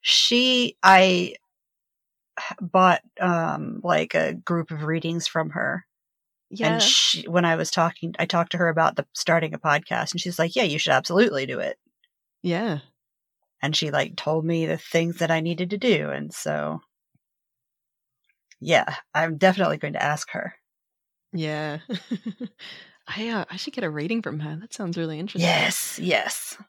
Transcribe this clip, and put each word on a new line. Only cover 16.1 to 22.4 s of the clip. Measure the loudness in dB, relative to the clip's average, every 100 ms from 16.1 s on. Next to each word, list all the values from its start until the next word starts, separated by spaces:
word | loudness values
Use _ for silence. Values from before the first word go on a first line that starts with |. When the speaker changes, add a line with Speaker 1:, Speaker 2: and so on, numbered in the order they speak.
| -6 -8
Speaker 1:
so, | -6 -4 -4 -4 -6 _ _ _ _ _ _ _ _ _ _ _ _ _ _ _ _ _ _
yeah, | 2 2 2 -8 _
I'm | -2 -2 4
definitely | 4 4 0 0
going | -4
to | -2
ask | -2 -2 -6
her. | -10 -10 -14 _ _ _ _ _ _ _
Speaker 2:
Yeah. | -6 -4 -4 -4 -6
<laughs> | -8 -10 -6 -8 -8 -10